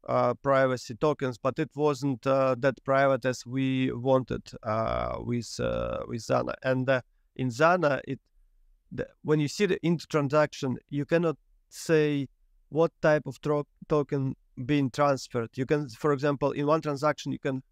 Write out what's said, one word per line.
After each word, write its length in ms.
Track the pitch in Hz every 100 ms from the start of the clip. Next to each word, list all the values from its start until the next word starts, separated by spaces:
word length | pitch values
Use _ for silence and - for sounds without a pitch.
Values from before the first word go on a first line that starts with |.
| -
uh, 260 | 123 123
privacy 600 | 120 143 135 135 123 - 113
tokens, 420 | 156 143 131 120
but 220 | 135 123
it 100 | 151 143
wasn't, 500 | 147 139 143 131 135
uh, 300 | 135 135 123
that 240 | 135 123
private 400 | - 135 139 135
as 220 | 131 123 120
we 460 | 131 135 131 131
wanted, 500 | 120 123 131 127 131 - -
uh, 540 | 117 110 113 60 60 -
with, 400 | 113 120 113 -
uh, 400 | 60 58 60 - -
with 140 | 120
Zana. 320 | - 127 123 -
And, 240 | 131 131 131
uh, 140 | 131 - _ _ -
in 120 | 131
Zana, 520 | 117 160 180 151 135 -
it, 100 | 135 _ _ _ _ _ _ _
the, 160 | - - _
when 180 | - 151
you 80 | 147
see 180 | - 202
the 120 | 175 160
inter 200 | 170 -
transaction, 680 | 156 143 151 151 - 135 123 _
you 160 | 147
cannot 320 | 143 170 170 143 _ _ _
say 600 | - - 160 151 147 131 _ _ _ _
what 220 | 143 165 _
type 220 | 165 151 147
of 140 | 127
tro-, 260 | 147 147 143 _ -
token 460 | 151 143 143 135 - _ -
being 260 | 123 143 135
transferred. 600 | - 143 135 - 120 113
You 120 | - 131
can, 220 | 151 147
for 240 | 104 156
example, 400 | 143 147 143 139
in 140 | 131 143
one 140 | 160
transaction, 520 | 151 139 151 147 139
you 60 | 131
can 240 | 147 131 -